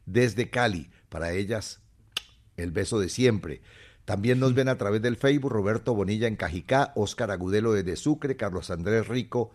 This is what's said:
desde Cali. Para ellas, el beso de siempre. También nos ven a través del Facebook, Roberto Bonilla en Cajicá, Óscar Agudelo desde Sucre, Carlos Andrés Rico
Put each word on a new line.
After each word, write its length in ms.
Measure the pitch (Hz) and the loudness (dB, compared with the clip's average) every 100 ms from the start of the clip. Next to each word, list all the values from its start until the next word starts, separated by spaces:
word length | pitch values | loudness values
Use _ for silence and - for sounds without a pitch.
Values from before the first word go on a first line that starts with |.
| - | -2
desde 420 | 101 123 98 117 | 2 2 2 -2
Cali. 400 | 123 120 90 69 - - | 2 2 0 -6 -18 -12
Para 240 | 82 85 | -6 -4
ellas, 480 | 90 101 110 - - _ _ - - - - _ - | -2 -2 -4 -6 -16 _ _ -12 -12 -12 -20 _ -8
el 140 | 87 | -4
beso 280 | 80 - 113 | -2 0 0
de 100 | 92 | 0
siempre. 520 | - 127 107 82 69 - - - - - | 2 2 2 -4 -10 -14 -20 -20 -14 -4
También 340 | 98 113 127 | -2 2 4
nos 140 | 131 | 4
ven 140 | 127 131 | 2 2
a 80 | 131 | 0
través 240 | 101 107 | 0 0
del 140 | 120 113 | 0 2
Facebook, 360 | 139 147 135 | 2 2 0
Roberto 440 | 110 98 113 127 107 | 0 0 0 0 0
Bonilla 320 | 98 107 117 | 0 0 0
en 80 | 104 | 0
Cajicá, 560 | 85 87 - 131 143 - | -4 -4 0 2 2 0
Óscar 360 | 101 - 98 | -2 -2 -4
Agudelo 420 | 92 90 104 113 | -2 0 2 2
desde 220 | 104 92 80 | 2 0 -2
Sucre, 400 | 147 151 143 131 | 0 0 -2 -2
Carlos 320 | 101 87 - | -2 -4 -6
Andrés 380 | 85 87 113 95 | -4 0 0 0
Rico 440 | 123 107 120 110 | -4 -2 -4 -4